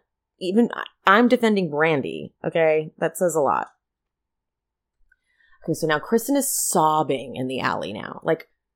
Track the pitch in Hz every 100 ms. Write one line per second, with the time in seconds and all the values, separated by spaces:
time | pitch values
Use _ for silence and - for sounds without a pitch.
0 | _ _ _ _ 180 202 240 - - _
1 | 190 208 240 240 226 202 165 143 160 147
2 | 87 71 - _ 160 165 160 156 156 -
3 | 165 - 180 156 131 62 - _ _ _
4 | _ _ _ _ _ _ _ _ _ _
5 | _ _ _ _ _ _ - 151 156 151
6 | - 226 247 285 247 - - 185 156 156
7 | 151 131 127 - 131 - - 101 78 101
8 | - - - 160 - _ _